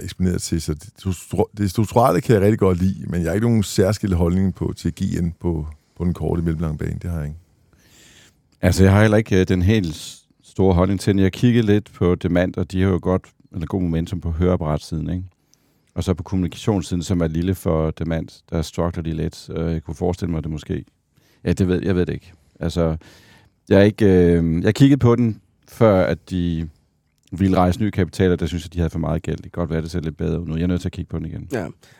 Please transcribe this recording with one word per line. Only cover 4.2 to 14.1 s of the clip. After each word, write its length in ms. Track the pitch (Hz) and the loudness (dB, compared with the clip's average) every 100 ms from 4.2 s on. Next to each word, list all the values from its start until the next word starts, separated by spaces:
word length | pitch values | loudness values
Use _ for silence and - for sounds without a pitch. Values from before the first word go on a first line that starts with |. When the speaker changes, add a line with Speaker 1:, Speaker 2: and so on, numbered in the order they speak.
| 87 90 95 - | 2 2 0 -2
Speaker 1:
på, 180 | - - | -6 -4
til 160 | - | -6
G 280 | - 95 85 | -4 -4 -2
N 100 | 85 85 | -4 -4
på, 280 | 87 80 78 73 _ - | -4 -4 -6 -12 _ -6
på 60 | |
den 100 | 87 | -4
korte 280 | 82 80 82 | -2 -2 -2
mellemlange 360 | 85 80 82 76 | -2 -2 -4 -4
bane. 220 | 80 78 | -6 -6
Det 80 | 87 | -6
har 60 | 85 | -6
jeg 80 | 73 | -8
ikke. 120 | 80 _ _ _ _ _ _ _ _ _ _ _ _ | -12 _ _ _ _ _ _ _ _ _ _ _ _
Speaker 2:
Altså, 220 | 95 87 | 0 4
jeg 80 | 95 | 6
har 80 | 101 | 6
heller 160 | 110 107 | 6 4
ikke, 220 | 107 95 | 2 2
øh, 60 | 92 | 2
den 140 | 92 | 2
helt 340 | 90 110 85 73 | 4 2 0 -6
s-, 300 | - - _ _ | -14 -18 _ _
store 300 | _ - 95 | _ 0 2
holdning 260 | 87 95 98 | 4 2 0
til 140 | - | 0
den. 60 | 98 | 2
Jeg 120 | 95 | 2
kiggede 340 | - 123 117 110 | 2 2 4 4
lidt 280 | 104 - | 2 0
på 220 | - 90 87 | -2 0 0
Demant, 420 | 92 87 90 - | 0 0 0 -2
og 140 | 85 | -4
de 100 | 95 | 0
har 80 | 95 | 0
jo 100 | 92 | 0
godt, 200 | 95 92 - _ _ | 0 -2 -4 _ _
eller 140 | - 80 | -10 -6
god 140 | 95 | -4
momentum 400 | 90 82 85 | -2 -2 -4